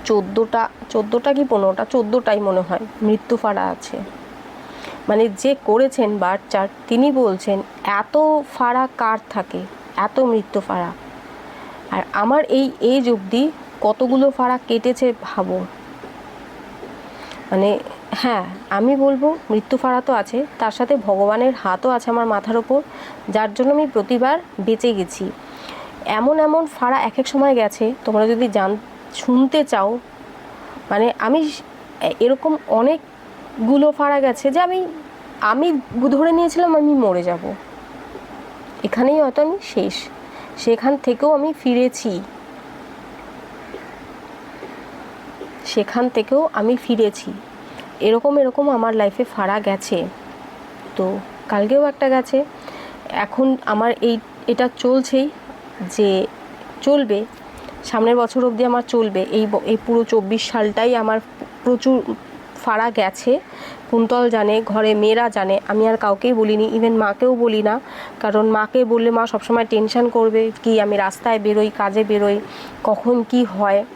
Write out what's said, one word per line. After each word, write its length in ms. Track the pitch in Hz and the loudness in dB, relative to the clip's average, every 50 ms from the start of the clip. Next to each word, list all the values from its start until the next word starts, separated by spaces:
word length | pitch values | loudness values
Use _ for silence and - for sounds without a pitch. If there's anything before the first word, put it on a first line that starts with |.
| - | 0
চোদ্দোটা, 640 | - 220 208 190 190 202 220 226 220 - 226 226 - - - - - | 2 0 0 0 0 0 -2 0 0 0 -2 -2 -2 -6 -16 -14 -4
চোদ্দোটা 420 | - 226 208 214 233 240 240 285 | -2 -2 -2 0 -2 0 2 2
কি 120 | 277 269 285 | 2 2 2
পনেরোটা, 400 | 262 240 202 196 190 190 202 226 - | 2 2 2 2 2 2 0 -4 0
চোদ্দোটাই 500 | - 254 220 208 220 254 240 226 208 202 | 0 0 2 2 0 0 2 2 0 2
মনে 200 | 208 196 185 185 | 2 2 0 0
হয় 180 | 180 170 185 - 220 208 - - | 0 0 -4 -4 -4 -8 -6 -2
মৃত্যু 340 | 220 214 214 214 - - 240 | 2 2 2 0 0 -2 -2
ফাঁড়া 320 | 226 - 214 202 190 - 185 | 0 0 -2 0 0 -2 -2
আছে। 300 | 180 - - - - - 196 - - - - - - - - - - - - - - - - - - - - - | -4 -6 -10 -12 -10 -10 -10 -12 -14 -18 -18 -18 -18 -18 -18 -18 -18 -20 -20 -18 -18 -16 -16 -16 -16 -10 -2 0
মানে 200 | 214 220 226 226 | 2 4 2 2
যে 260 | 196 - - 269 277 269 - | 0 -2 0 0 0 0 2
করেছেন 540 | - 208 233 269 269 262 - 240 208 208 202 | 2 4 4 4 2 2 0 0 0 0 0
বার্থ 340 | 185 180 190 202 - - | 0 0 -2 -4 -4 -2
চার্ট, 200 | - 196 196 196 - - - - | -2 -2 -2 -2 -6 -14 -4 0
তিনি 240 | 233 233 262 294 | 2 4 4 4
বলছেন, 500 | 269 262 247 208 185 185 - 208 196 196 - - - - - | 4 4 2 2 2 0 0 -2 -2 -2 -2 -10 -14 -8 -4
"এত 340 | - 202 202 220 - - 302 311 311 311 302 277 - - | -2 -2 -2 -2 0 2 2 4 4 2 2 0 -4 -4
ফাঁড়া 340 | - 254 240 240 254 262 262 - | -2 0 2 2 2 0 -2 -2
কার 220 | - 240 220 220 220 - - | -2 -2 -2 -2 -2 -6 -8
থাকে, 280 | - 214 185 - - 180 185 190 - - - - - | -6 -6 -6 -6 -8 -10 -10 -12 -16 -20 -20 -10 -4
এত 240 | - 196 214 - 269 | -4 -4 0 2 2
মৃত্যু 400 | 262 240 226 220 196 - - 208 | 2 4 2 0 -2 -2 -4 -4
ফাঁড়া?" 320 | 190 - 196 180 175 170 - - - - - - - - - - - - - - - - - - - - | -4 -2 -4 -4 -4 -6 -8 -12 -18 -18 -18 -18 -20 -20 -20 -20 -18 -18 -18 -18 -18 -18 -18 -18 -12 -6
আর 120 | - 190 - - | -4 -4 -4 -2
আমার 320 | - 202 208 233 269 302 302 | -2 -2 2 4 2 2 2
এই 260 | - - 269 277 254 - - | 2 2 2 2 0 -2 0
এজ 300 | - 233 254 277 247 247 | 2 4 4 4 4 2
অবধি 400 | 233 202 190 190 226 240 277 320 311 - - - - - | 0 0 0 -2 0 2 2 0 -2 -6 -18 -18 -10 -2
কতগুলো 500 | - 208 214 - 262 247 262 262 269 277 | 0 0 2 2 0 2 4 4 4 4
ফাঁড়া 280 | 269 - 254 247 262 262 - - | 2 2 0 0 0 -2 -2 -2
কেটেছে 440 | 233 233 - 254 247 - 269 247 233 214 | -2 0 2 0 0 2 2 0 0 -2
ভাবো। 380 | - - - - 185 185 185 185 185 190 - - - - - - - - - - - - - - - - - - - - - - - - - - - - - - - - - - - - | -8 -8 -4 -4 -2 -2 -2 -4 -6 -8 -14 -18 -18 -18 -18 -18 -18 -18 -18 -18 -18 -18 -18 -18 -18 -18 -18 -18 -18 -18 -18 -16 -16 -16 -16 -18 -18 -18 -18 -18 -18 -16 -16 -16 -6 -2
মানে 280 | 196 190 196 208 202 - - - - - - - | 0 2 2 2 0 -2 -4 -10 -16 -16 -10 -10
হ্যাঁ, 340 | - - - 254 233 196 180 175 185 202 - - | -6 -2 -2 0 0 -2 -4 -6 -12 -16 -8 -4
আমি 260 | 196 202 220 254 277 | -2 2 2 2 4
বলবো 400 | 269 269 277 277 254 285 302 320 320 - - | 4 4 2 4 4 2 0 0 -2 -4 -2
মৃত্যু 280 | 214 214 - - 269 254 | -2 -2 0 0 -2 0
ফাঁড়া 220 | - 254 247 254 | 0 0 0 0
তো 120 | 254 - | 0 0
আছে, 340 | 262 220 196 - - 247 294 294 - - | 0 0 -2 -2 -4 -4 -4 -4 -4 -4
তার 120 | 247 220 | -4 -4
সাথে 260 | - - 247 - 285 | 0 -2 0 2 2
ভগবানের 580 | 262 202 208 196 190 202 202 214 233 240 262 254 | 0 2 0 2 4 4 2 4 4 2 2 0
হাতও 340 | - - 196 185 185 - 254 | 0 -2 -2 -2 0 2 0
আছে 220 | 254 233 240 240 | 0 0 0 0
আমার 160 | 233 233 233 | 0 0 2
মাথার 300 | 226 214 202 - 214 226 | 0 0 -2 0 0 -2
ওপর, 260 | 233 226 - 262 285 302 - - - - - - - - - | -2 2 2 0 0 0 -2 -16 -16 -16 -16 -16 -14 -10 -2
যার 260 | 190 214 220 214 208 | 0 0 0 0 0
জন্য 160 | - 254 269 | 0 2 4
আমি 160 | 285 294 311 | 4 4 2
প্রতিবার 520 | 269 - 220 202 - 247 240 254 262 302 339 339 - - - | 2 0 -2 0 2 2 2 4 2 2 0 -2 -8 -10 -4
বেঁচে 320 | 190 220 220 220 - 240 | 0 0 0 2 2 0
গেছি। 380 | 220 196 185 170 - - 190 185 - - - - - - - - - - - - - - - | 0 0 -4 -6 -6 -8 -8 -8 -8 -12 -18 -20 -18 -16 -16 -16 -16 -16 -16 -18 -16 -10 -6
এমন 360 | - 214 214 233 277 302 311 | -4 -2 2 2 2 4 4
এমন 260 | 311 302 311 320 330 | 4 4 4 2 0
ফাঁড়া 340 | 302 - - 254 247 262 269 | 0 -4 -2 0 2 2 2
এক 120 | - 220 - | 0 0 -2
এক 120 | - 262 - | -2 -2 0
সময় 260 | - 277 277 277 262 | 2 2 4 4 4
গেছে, 380 | 240 220 202 - - 220 220 262 - - | 4 2 0 0 0 -2 -2 -2 -2 -4
তোমরা 220 | 233 214 214 214 | 0 2 2 4
যদি 220 | 220 233 226 254 226 | 4 4 2 0 2
জান-, 280 | 196 208 190 190 208 214 - - - - - - - | 2 0 0 0 -2 -4 -6 -16 -20 -20 -20 -14 -14
শুনতে 460 | - - - 247 254 269 262 - 302 285 | -6 0 2 4 4 4 4 4 2 2
চাও, 260 | - 254 208 196 202 233 247 - - - - - - - - - - - - - - - - - - | 2 2 2 2 0 -2 -4 -8 -14 -20 -20 -20 -20 -20 -20 -20 -20 -20 -18 -18 -18 -18 -18 -6 -2
মানে, 160 | 202 208 226 240 - - | 2 2 2 2 2 0
আমি 220 | 208 226 269 320 311 302 | 0 2 2 2 2 0
স-, 140 | 285 - - - - - - - - - - - - - | -4 -8 -16 -18 -20 -20 -20 -20 -10 -4 -4 -4 0 2
এরকম 320 | 220 247 269 262 - 311 311 - - - | 4 4 4 2 2 0 0 0 0 0
অনেকগুলো 1160 | 226 220 233 277 320 320 - - - - - - - - - - - 254 226 226 277 285 294 302 | 2 4 4 4 2 0 -4 -16 -20 -20 -20 -20 -20 -20 -20 -16 -6 -2 2 4 6 6 6 4
ফাড়া 280 | 294 - 285 285 285 277 | 4 2 2 2 4 4
গেছে 260 | 269 262 233 - - 277 | 2 2 0 2 0 2
যে 100 | 262 339 | 2 4
আমি, 180 | 359 359 370 370 370 339 320 311 302 - - - - - - - | 2 2 2 -2 -2 -4 -8 -14 -16 -18 -20 -20 -20 -20 -8 -2
আমি 280 | - 208 220 262 320 349 311 269 - - - 240 254 277 | 0 0 2 2 2 2 0 0 -4 -4 -2 0 2 2
ধরে 200 | 269 277 320 339 | 4 4 4 4
নিয়েছিলাম 380 | 330 339 349 330 302 330 349 339 320 | 4 4 2 2 2 2 2 4 4
আমি 160 | 302 294 294 294 | 4 4 4 4
মরে 280 | 269 233 196 180 180 | 4 4 2 2 2
যাব, 200 | 175 180 175 165 185 - 196 - - - - - - - - - - - - - - - - - - - - - - - - - | 0 -2 -4 -4 -6 -8 -10 -10 -14 -18 -20 -20 -18 -18 -18 -18 -18 -16 -18 -18 -18 -16 -18 -18 -18 -18 -18 -18 -18 -18 -12 -8
এখানেই 360 | - 202 - 233 247 269 294 311 | -6 -4 0 2 2 4 4 4
হয়তো 200 | 294 262 247 - | 2 2 2 2
আমি 140 | 294 311 359 403 | 2 2 0 -4
শেষ। 320 | - - - 226 185 196 - - - - - - - - - - - - - | -8 -6 -4 -2 -2 -2 -4 -8 -12 -12 -16 -18 -18 -18 -18 -18 -18 -18 -16
সেখান 360 | - - 233 233 226 233 269 285 | -4 0 0 0 2 2 0 0
থেকেও 340 | 277 - 254 240 - 277 302 311 277 | 2 0 -2 0 2 4 4 4 4
আমি 120 | 285 320 302 - | 2 -2 -4 -2
ফিরেছি, 500 | - 262 247 247 254 254 247 - - 226 185 175 196 - - - - - - - - - - - - - - - - - - - - - - - - - - - - - - - - - - - - - - - - - - - - - - - - - - - - - - - - - - - - - - - - - - - - | 0 2 2 4 2 2 0 -2 -6 -4 -4 -4 -8 -10 -16 -20 -20 -20 -20 -20 -18 -18 -18 -18 -18 -18 -18 -18 -18 -18 -18 -18 -18 -18 -18 -18 -18 -18 -18 -18 -16 -16 -16 -16 -16 -16 -18 -18 -18 -18 -18 -18 -18 -18 -18 -18 -18 -18 -18 -16 -16 -16 -16 -16 -18 -18 -16 -16 -16 -18 -18 -18 -18 -18 -16 -16 -16 -16 -16 -14 -12
সেখান 400 | - - 226 202 - - 240 247 254 | -4 -2 -2 -2 -2 -2 -2 -2 0
থেকেও 400 | - 233 214 - 269 285 320 311 | 0 -2 0 2 2 2 2 0
আমি 220 | - 226 208 226 254 | -2 0 0 0 0
ফিরেছি। 540 | 247 - - 240 220 220 208 202 - - - 190 - - - - - - - - - - - - - | -2 0 -2 2 2 2 0 0 -6 -14 -14 -14 -14 -16 -20 -20 -20 -20 -18 -18 -18 -18 -18 -10 -2
এরকম, 320 | - 208 226 233 - 285 285 285 | 0 2 2 4 2 2 4 4
এরকম 260 | 269 254 247 - 285 285 | 2 2 2 0 0 2
আমার 220 | 269 233 226 226 226 | 2 2 0 0 2
লাইফে 300 | 220 208 202 196 - 247 | 2 2 0 0 -2 -6
ফাড়া 340 | - - - 196 190 202 214 | -4 -2 -2 -2 0 0 0
গেছে। 380 | 202 202 196 196 - - 214 170 180 190 - - - - - - - - - - - - - - - - - | 0 -2 -2 -2 -2 -2 -2 -2 -2 -6 -10 -14 -18 -18 -18 -18 -18 -18 -18 -18 -18 -20 -18 -18 -18 -10 -4
তো 100 | - 190 185 202 202 190 - - - - - | -2 -2 -2 -2 -6 -10 -12 -18 -18 -6 -2
কালকেও 340 | 214 202 202 214 262 285 294 | 0 0 2 4 4 4 4
একটা 220 | 285 277 - 294 269 | 2 0 0 2 2
গেছে। 300 | 262 262 254 - - 262 294 294 - - - - - - - - - - - - | 2 2 2 2 0 0 0 -2 -8 -18 -18 -16 -16 -16 -18 -18 -18 -18 -14 -8
এখন 480 | - - 202 202 - 247 262 269 262 247 - | -4 -4 -4 -2 0 2 2 2 2 0 0
আমার 240 | - 214 214 226 240 233 - | -2 0 2 2 2 2 2
এই, 180 | - 233 233 220 - - - - - | 2 0 0 0 -4 -14 -20 -8 -2
এটা 200 | - 240 - 247 247 - | -2 0 2 0 0 0
চলছেই, 500 | - - 247 254 269 254 - 269 262 269 302 - - - - - - - - - - 190 185 - | 0 2 2 4 4 2 2 2 2 2 0 -4 -10 -18 -18 -18 -18 -18 -20 -12 -10 -10 -6 0
যে 300 | - 208 196 190 190 - - - - - - - - - - - - | 2 2 4 4 2 0 -2 -8 -16 -20 -18 -18 -18 -18 -18 -16 -4
চলবে, 360 | - 277 285 285 269 214 208 202 220 - - - - - - - - - - - - | 2 2 4 4 4 2 0 -2 -2 -6 -12 -20 -20 -20 -18 -18 -18 -18 -18 -16 -10
সামনের 320 | - - 220 220 233 240 | -4 0 2 4 4 4
বছর 240 | 247 233 233 - 262 247 | 4 2 2 2 2 2
অবধি 200 | 247 226 214 254 | 2 2 2 2
আমার 180 | 240 240 240 240 - | 2 2 0 0 0
চলবে। 340 | - 233 226 214 196 190 190 - | 0 2 2 2 0 -2 -2 0
এই 140 | - 220 220 | 0 0 2
ব-, 180 | 208 208 - - | 2 0 -2 0
এই 140 | - 226 220 - | 0 0 0 0
পুরো 180 | 247 233 233 233 | 2 2 2 2
চব্বিশ 380 | - 233 220 196 190 226 220 - - | 4 2 2 2 2 -2 -2 -2 -2
সালটাই 460 | - 233 214 208 208 - 226 240 247 | 0 0 0 0 0 2 2 2 2
আমার 220 | 233 214 220 220 220 220 - - - - - - - - | 2 2 0 0 -2 -2 -8 -18 -16 -16 -16 -16 -4 0
প্রচুর 320 | 247 247 226 - 262 262 233 - - 220 - - - - - - - - - - | 0 2 2 4 2 2 2 2 -2 -8 -8 -10 -20 -20 -20 -20 -20 -18 -6 -4
ফাড়া 240 | 247 214 214 226 233 | -2 0 0 0 0
গেছে। 420 | 220 233 196 190 - - - 247 254 - - - - - - - - - - - | 0 0 0 0 -2 -2 0 2 2 2 0 -10 -20 -18 -16 -16 -16 -18 -6 0
কুন্তল 340 | 240 226 226 220 240 247 247 240 | 2 2 2 4 2 2 2 2
জানে, 240 | 233 220 208 208 214 220 220 220 | 2 2 2 2 2 2 0 0
ঘরে 180 | 202 220 214 220 214 | 0 2 2 4 4
মেয়েরা 320 | 208 208 214 220 233 240 226 | 4 4 4 4 4 2 0
জানে, 280 | 214 214 190 190 196 202 - - | 0 -2 0 2 0 0 0 0
আমি 140 | 208 214 220 226 | 0 2 4 2
আর 80 | 220 | 2
কাউকেই 360 | 226 - 208 196 196 - 247 | 2 2 0 0 2 2 2
বলিনি, 340 | 254 220 220 208 214 214 220 220 220 | 2 4 4 4 4 2 2 2 2
even 180 | 226 226 233 226 220 220 | 2 2 4 4 4 2
মাকেও 280 | 202 202 - 247 254 254 | 0 0 2 2 2 4
বলি 260 | 233 240 233 214 214 | 4 2 2 2 2
না, 120 | 208 208 220 262 - - - - - - - - | 2 2 0 0 -4 -10 -16 -16 -16 -16 -10 -4
কারণ 240 | - 180 202 214 214 220 220 | -2 2 2 4 4 4 2
মাকে 240 | 214 214 - - 254 254 | 2 0 2 2 2 4
বললে 260 | 220 233 233 226 233 | 4 2 4 4 4
মা 160 | 233 226 233 | 2 2 0
সবসময় 400 | - - 208 - - 226 233 226 220 | 0 -2 -6 -2 0 0 0 2 0
টেনশন 360 | 226 214 214 214 - 240 247 240 | 0 0 0 2 2 2 2 2
করবে, 340 | 233 233 226 226 220 220 226 226 214 - | 2 2 2 4 4 2 0 0 -4 -2
কি 100 | - 226 226 220 | 0 2 4 4
আমি 160 | 208 208 208 | 4 2 2
রাস্তায় 420 | 202 190 196 196 - - 240 226 214 | 0 0 0 -2 -2 -2 0 0 2
বেরোই, 320 | 202 214 208 214 214 214 214 - | 2 2 2 2 2 0 0 -2
কাজে 240 | 208 196 196 220 214 | -2 0 2 0 2
বেরোই, 320 | 208 214 208 208 202 202 208 - - - - - - - - - | 2 2 2 4 2 2 0 -2 -8 -16 -16 -16 -16 -14 -4 0
কখন 300 | 214 214 208 - 240 247 240 226 - | 0 0 2 2 2 2 2 0 2
কি 100 | 254 247 247 | 2 2 2
হয়। 400 | 202 185 190 208 202 196 202 226 254 - | 2 0 -2 2 2 2 2 0 -2 -12